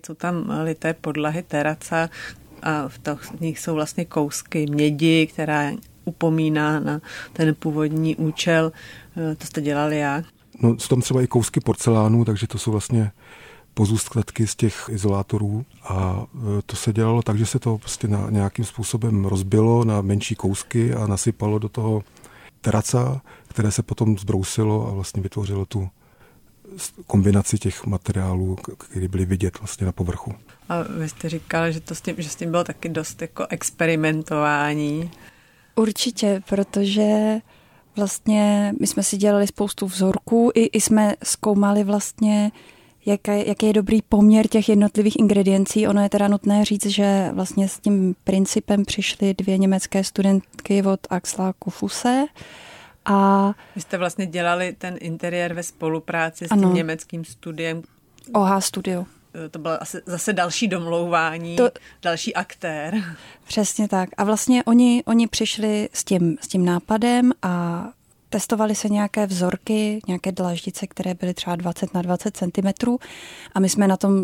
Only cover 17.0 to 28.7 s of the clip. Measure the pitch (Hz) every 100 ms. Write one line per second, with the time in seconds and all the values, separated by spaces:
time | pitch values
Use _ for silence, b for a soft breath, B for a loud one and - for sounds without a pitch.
17 | 113 117 113 104 110 131 120 107 - -
18 | 107 104 101 107 98 - 110 - 104 117
19 | 113 107 98 95 95 107 113 117 113 104
20 | 98 101 - 110 95 98 - 117 120 117
21 | 104 95 117 - 104 107 104 - 110 107
22 | - B B B B _ - 107 - 127
23 | 127 135 - B B - 104 107 - -
24 | 110 101 101 98 98 - 107 107 113 98
25 | 95 101 95 - 98 98 95 101 95 -
26 | b b b b _ _ - 190 - -
27 | - 104 98 101 - 104 98 - - 95
28 | - 95 92 92 92 92 -